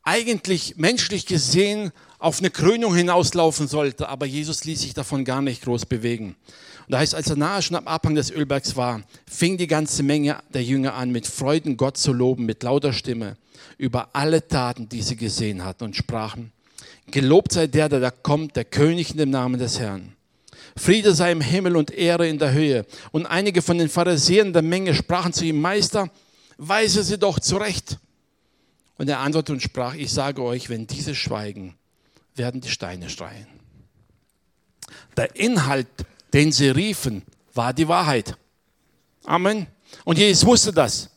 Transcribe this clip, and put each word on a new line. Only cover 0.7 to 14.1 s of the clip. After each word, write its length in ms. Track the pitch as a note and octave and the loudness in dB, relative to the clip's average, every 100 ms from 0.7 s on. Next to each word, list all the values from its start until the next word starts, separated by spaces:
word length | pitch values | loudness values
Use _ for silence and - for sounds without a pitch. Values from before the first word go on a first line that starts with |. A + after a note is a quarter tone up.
| - | 0
menschlich 500 | D#3+ B3 - G3 - | 0 2 -2 -4 -2
gesehen 680 | F3 B2+ D#3 G3+ G#3 G3+ - - _ | -2 2 2 2 0 -6 -10 -20 _
auf 220 | E3 - | -2 0
eine 100 | F3+ | -2
Krönung 440 | - D#3+ A#3 A#3 | 2 2 4 4
hinauslaufen 760 | F3 F3 F3+ D3 F3 D#3+ D#3 D3 | 2 4 4 2 4 2 2 -2
sollte, 420 | D3 C#3+ - - | 0 -2 -4 -8
aber 160 | C3+ C#3 | -6 -6
Jesus 400 | C#3 D3+ D3 D#3 | -6 -6 -6 -6
ließ 160 | D3+ | -6
sich 120 | C3+ | -6
davon 320 | B2+ C3+ C#3 C3 | -8 -6 -4 -2
gar 160 | C3 | -2
nicht 220 | C#3 A#2+ | -2 -4
groß 220 | - A#2+ - | -4 -4 -2
bewegen. 500 | A#2+ A#2 A#2 G#2+ - _ - - - - | -4 -2 -4 -8 -14 _ -20 -20 -20 -4
Und 60 | |
da 80 | C3 | 0
heißt, 160 | D#3 D#3+ | 0 0
als 140 | D#3 | -2
er 60 | C#3+ | 0
nahe 260 | D3+ G3 | 0 -2
schon 160 | - E3+ | -2 -4
am 100 | - | -4
Abhang 280 | D#3+ E3 D3+ | -4 0 0
des 160 | B2+ | -2
Ölbergs 440 | D#3+ C#3+ C#3 - C3 | -4 -2 -2 -4 -4
war, 260 | B2 A2+ G#2+ - _ | -4 -4 -10 -20 _
fing 320 | - E3+ F#3 | -2 -2 0
die 100 | E3+ | 0
ganze 360 | D3+ D#3 - | 0 0 -2
Menge 400 | C#3 D3+ C#3+ D3+ - | 0 2 0 -2 -6
der 100 | C3 | -6
Jünger 320 | B2 C3+ C3+ C3 | 0 0 0 -2
an, 160 | B2 | -4
mit 140 | B2 - | -4 -6
Freuden 520 | - C3+ D#3+ D#3 B2 | -4 0 0 0 -2
Gott 200 | C3+ - | -2 0
zu 140 | - | 0
loben, 340 | B2 B2+ B2+ A#2 | 2 2 0 -4
mit 180 | A2 | -4
lauter 300 | B2 C#3 C#3+ | 0 0 0
Stimme, 440 | A#2 - A#2 G#2 - _ - - - | -2 -6 -6 -8 -12 _ -20 -20 -6
über 320 | C3+ A#2+ A#2+ | -4 -4 -4